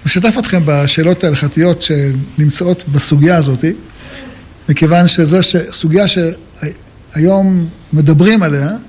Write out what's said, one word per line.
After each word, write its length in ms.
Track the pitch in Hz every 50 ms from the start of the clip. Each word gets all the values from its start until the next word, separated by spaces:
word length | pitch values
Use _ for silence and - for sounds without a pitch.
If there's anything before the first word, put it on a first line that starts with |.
| -
משתף 300 | - - 185 180 226 214 262
אתכם 220 | - - 190 180 156
בשאלות 580 | 151 147 143 143 139 - 160 160 170 180 175 -
ההלכתיות 580 | 165 147 135 143 143 - 160 165 180 165 175
שנמצאות 1000 | - - 156 143 139 139 131 131 139 - - - 151 147 139 - 180 175 180 180 -
בסוגיה 500 | 151 139 143 - - 156 143 147 170 180
הזאת, 280 | 165 147 139 131 120 - 160 208 - - - - - - - - - - - - - - - - - - -
מכיוון 380 | 147 - 160 156 170 175 175
שזו 360 | 175 - - 170 147 170 190 175
ש-, 120 | - - 175 151 -
סוגיה 340 | - - - 160 156 196 202
שהיום 1600 | 190 - 185 170 165 185 - - - - - - 151 - - - - - - - - - 151 156 180 196 196 196 190 185 175 165 160 - - - - -
מדברים 500 | 151 151 147 160 147 175 208 226 214 180
עליה 260 | 156 147 143 139 151 214 - -